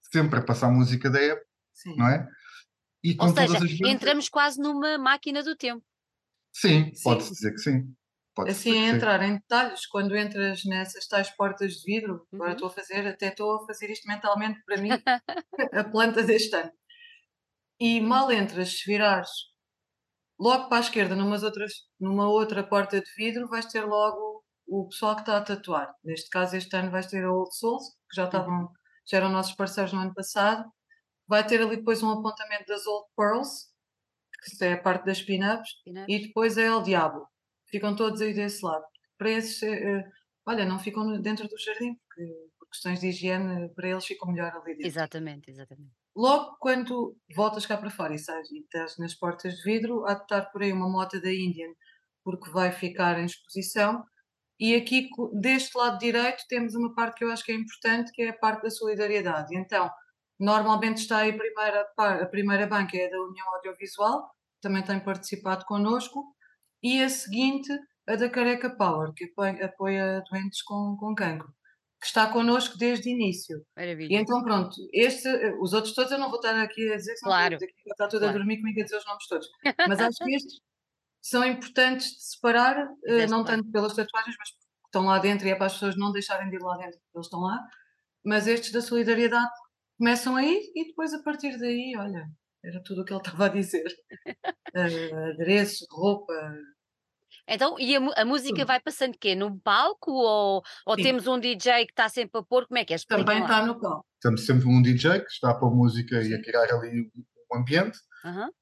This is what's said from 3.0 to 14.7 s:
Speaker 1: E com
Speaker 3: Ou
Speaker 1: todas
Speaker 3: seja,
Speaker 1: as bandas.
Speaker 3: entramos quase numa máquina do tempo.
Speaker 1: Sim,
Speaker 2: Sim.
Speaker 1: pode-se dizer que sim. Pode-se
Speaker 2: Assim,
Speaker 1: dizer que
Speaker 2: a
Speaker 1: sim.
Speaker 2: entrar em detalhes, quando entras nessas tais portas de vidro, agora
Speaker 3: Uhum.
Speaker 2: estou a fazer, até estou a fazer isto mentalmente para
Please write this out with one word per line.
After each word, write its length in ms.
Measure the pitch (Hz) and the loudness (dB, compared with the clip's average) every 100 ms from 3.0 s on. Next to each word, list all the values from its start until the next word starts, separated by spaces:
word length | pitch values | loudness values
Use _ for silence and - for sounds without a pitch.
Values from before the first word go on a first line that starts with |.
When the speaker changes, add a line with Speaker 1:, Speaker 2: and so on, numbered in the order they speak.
Speaker 1:
E 120 | 170 - | 0 4
com 100 | 170 | 6
Speaker 3:
Ou 60 | |
Speaker 1:
todas 180 | 170 254 | 6 6
Speaker 3:
seja, 140 | 175 170 | 4 2
Speaker 1:
as 120 | 156 | 2
bandas. 160 | 233 | 2
Speaker 3:
entramos 360 | 269 254 294 294 | 2 2 2 0
quase 320 | 294 285 269 | 2 2 2
numa 360 | 285 285 302 302 | -2 0 0 0
máquina 460 | 262 277 294 285 | 2 2 0 -4
do 120 | 294 311 | -4 -4
tempo. 280 | 254 233 _ _ _ _ _ _ _ | -6 -6 _ _ _ _ _ _ _
Speaker 1:
Sim, 400 | - 202 156 156 | 2 6 6 4
Speaker 2:
Sim. 100 | - | 0
Speaker 1:
pode-se 280 | 131 113 - | 2 2 0
dizer 200 | 95 107 | -4 -4
que 80 | 104 | -2
sim. 340 | - 131 131 - _ _ _ - | 0 0 0 -12 _ _ _ -6
Pode-se 240 | - 196 | -4 -2
Speaker 2:
Assim, 100 | 233 | 2
Speaker 1:
dizer 120 | 226 | 2
que 60 | 220 | 4
Speaker 2:
a 20 | |
Speaker 1:
sim. 40 | 233 | 4
Speaker 2:
entrar 280 | 220 190 | 4 2
em 100 | 196 202 | 2 -2
detalhes, 480 | _ 240 247 381 - | _ 2 2 -4 -6
quando 280 | 202 196 208 | -2 0 0
entras 460 | 208 202 196 190 196 | -2 -2 -2 -2 -4
nessas 420 | 190 190 - - | -4 -6 -4 0
tais 220 | 202 196 | 0 0
portas 420 | - 196 196 196 | 0 -2 0 -4
de 180 | 170 180 | -4 -2
vidro, 360 | 220 214 175 - | -2 -2 -8 -10
agora 160 | 196 170 | -6 -4
Speaker 3:
Uhum. 40 | - | -4
Speaker 2:
estou 120 | 185 | -6
a 40 | |
fazer, 360 | 202 - 196 202 | -8 -8 -4 -4
até 200 | 190 196 | -4 -6
estou 260 | 196 208 196 | -2 -2 -2
a 100 | 185 | -4
fazer 240 | 208 208 | -12 -10
isto 160 | 214 208 | -10 -8
mentalmente 540 | 208 208 202 214 214 | -4 0 0 0 -6
para 160 | - | -4